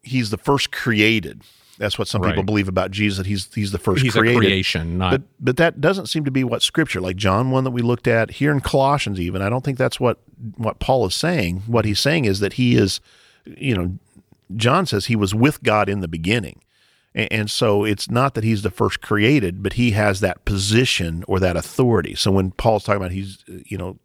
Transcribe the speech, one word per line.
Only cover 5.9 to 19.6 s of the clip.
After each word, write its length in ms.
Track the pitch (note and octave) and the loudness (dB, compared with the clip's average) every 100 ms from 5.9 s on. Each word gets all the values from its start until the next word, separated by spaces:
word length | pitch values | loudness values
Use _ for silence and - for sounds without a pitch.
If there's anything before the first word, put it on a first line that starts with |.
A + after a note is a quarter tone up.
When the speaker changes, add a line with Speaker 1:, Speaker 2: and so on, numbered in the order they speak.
| G3 A#2 | 0 -4
Speaker 1:
seem 160 | E3 C#3+ | -4 -2
to 60 | |
be 120 | C3+ | 0
what 180 | B2+ A#2 | 0 0
Scripture, 400 | - - D#3 - | -2 0 -2 -2
like 140 | F#2 F#2+ | -4 -2
John 340 | G2+ F#2+ C3 | 2 2 2
one 140 | C3 | 0
that 80 | C3 | 0
we 100 | B2 | 0
looked 260 | A#2+ A#2+ - | 0 0 2
at, 220 | A2+ A2 | 2 0
here 200 | - C#3+ | 0 0
in 80 | C#3+ | 0
Colossians 600 | - C#3 C3+ C#3+ A2+ F#2+ | 2 2 2 2 -2 -4
even, 220 | F2 F#2+ | -4 -2
I 80 | G2 | -2
don't 140 | B2 C#3+ | -2 -4
think 140 | B2+ | -2
that's 200 | B2+ - | -2 0
what, 200 | B2 - _ _ A2+ G2 | -2 -2 _ _ -14 -6
what 200 | A2 - | -6 -4
Paul 300 | - C3 F#2+ | 0 2 2
is 80 | - | 0
saying. 480 | D#3+ F3 F2 F2+ G#2+ | -2 0 -2 -4 0
What 200 | A#2 G#2+ | 0 2
he's 140 | G2+ | 0
saying 260 | C#3 E3 A#2+ | 0 0 0
is 140 | F#2+ | 0
that 140 | G2+ | -2
he 220 | - B2 B2 | 0 2 4
is, 240 | G2+ - _ _ _ _ - | 2 0 _ _ _ _ -20
you 300 | - C#3 G#2 | -8 -2 -2
know, 220 | F2 F#2+ _ - _ _ _ G2 | -2 -6 _ -20 _ _ _ -2
John 300 | A2 D#3+ F3+ | 0 2 0
says 200 | G#2+ - | -2 -2
he 80 | A2+ | 0
was 180 | G2 | 0
with 300 | G#2 C3 - | 4 2 2
God 260 | A#2+ G#2+ G2 | 0 2 2
in 120 | G2+ | -2
the 60 | F2+ | -4
beginning. 540 | E2 E2 A#2 E2 G1+ _ _ _ _ _ - | -4 -2 -2 -2 -14 _ _ _ _ _ -6
A-, 180 | A2 | -4
and 160 | A2+ G#2+ | -2 -4
so 340 | - A#2+ G#2 | 0 2 2
it's 280 | G#2+ G2+ - | 2 -2 -2
not 240 | A#2 C#3 A#2 | 0 0 0
that 80 | |
he's 180 | A2 A2 | 0 0
the 80 | G2+ | -2
first 320 | - G#2+ - | 0 -2 -2
created, 640 | - G#2 G#2+ D3 F#2+ F#2 | -2 2 4 4 2 -4